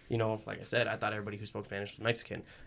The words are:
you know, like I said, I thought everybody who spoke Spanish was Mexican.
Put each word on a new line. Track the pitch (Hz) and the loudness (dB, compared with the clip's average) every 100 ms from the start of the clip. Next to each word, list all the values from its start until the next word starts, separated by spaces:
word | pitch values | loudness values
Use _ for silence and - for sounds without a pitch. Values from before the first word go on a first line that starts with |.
| - | 0
you | 117 | 2
know, | 110 110 110 | 4 2 -2
like | 104 | -8
I | |
said, | 101 113 110 | 0 2 4
I | 110 | 2
thought | 110 | 0
everybody | 107 104 104 | 0 -4 -6
who | |
spoke | 107 107 101 | -6 -6 -4
Spanish | 101 101 - | -4 -4 0
was | |
Mexican. | 110 117 - 101 - - | 2 2 0 -6 -8 -14